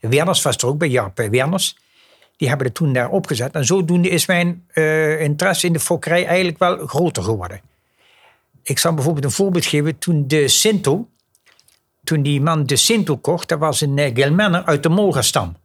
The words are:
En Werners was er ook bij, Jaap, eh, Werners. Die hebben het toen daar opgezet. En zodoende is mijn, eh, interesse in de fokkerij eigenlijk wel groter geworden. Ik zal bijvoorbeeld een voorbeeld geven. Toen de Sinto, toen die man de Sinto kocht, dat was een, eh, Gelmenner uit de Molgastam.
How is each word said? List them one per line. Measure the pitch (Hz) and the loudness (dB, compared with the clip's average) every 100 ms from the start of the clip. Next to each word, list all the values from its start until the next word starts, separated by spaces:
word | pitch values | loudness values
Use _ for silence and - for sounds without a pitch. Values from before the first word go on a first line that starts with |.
En | 113 | 0
Werners | 135 170 175 | 0 2 0
was | 147 120 | 0 -2
er | 123 | -2
ook | 147 | 0
bij, | 160 | 0
Jaap, | 120 98 - | 0 -2 -4
eh, | 107 | 0
Werners. | 120 139 185 - - _ _ _ _ _ _ | 0 0 -2 -4 -8 _ _ _ _ _ _
Die | 135 | -2
hebben | 147 127 | 0 -2
het | - | 0
toen | 156 | 0
daar | 127 120 | 2 0
opgezet. | 190 - 147 127 | -2 -2 -4 -4
En | 160 | -2
zodoende | 123 190 170 180 175 | 0 0 2 2 2
is | 170 - | 0 0
mijn, | 180 175 175 _ | 0 0 -4 _
eh, | - 156 156 156 156 | 0 2 2 0 0
interesse | 151 147 185 170 180 | 0 0 0 0 0
in | |
de | 160 | 0
fokkerij | - 170 - 170 175 | 0 -2 0 0 2
eigenlijk | 175 180 160 | 0 0 0
wel | 180 180 151 | 0 0 -4
groter | 131 170 - | -2 0 -2
geworden. | 92 110 90 - _ _ _ _ _ _ _ _ _ _ | -4 -4 -6 -12 _ _ _ _ _ _ _ _ _ _
Ik | - 135 | -6 -2
zal | 165 | 0
bijvoorbeeld | 160 139 156 | 2 0 0
een | 139 | -2
voorbeeld | - 196 175 - | 0 0 0 0
geven. | 147 147 156 | 0 0 -4
Toen | - 160 135 | -2 0 2
de | 156 139 | 2 2
Sinto, | - 214 208 208 202 233 _ _ _ _ _ _ _ _ _ | 2 2 2 0 -2 -4 _ _ _ _ _ _ _ _ _
toen | - 160 | -4 -2
die | 143 143 | 0 0
man | 151 160 135 | 0 0 0
de | 143 | 0
Sinto | - 226 170 139 | 2 0 0 -2
kocht, | - 170 - | -2 -4 -2
dat | 160 | -2
was | 156 - | 0 0
een, | 147 139 | -2 0
eh, | 143 | 0
Gelmenner | 117 139 165 214 170 | 2 2 2 2 0
uit | 180 147 | 0 0
de | 160 | 2
Molgastam. | 180 202 139 123 143 92 82 | 2 2 2 0 -2 -4 -10